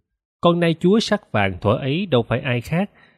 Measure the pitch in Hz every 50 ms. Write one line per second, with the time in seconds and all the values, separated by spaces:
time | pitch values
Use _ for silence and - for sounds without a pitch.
0 | _ _ _ _ _ _ _ _ - 175 170 175 170 170 160 - - 180 202 233
1 | 202 - 214 196 - _ - 110 101 98 92 87 - 104 110 143 139 131 139 170
2 | 208 190 131 123 117 - 120 113 135 139 123 120 117 - 160 170 202 - _ _
3 | _ _ _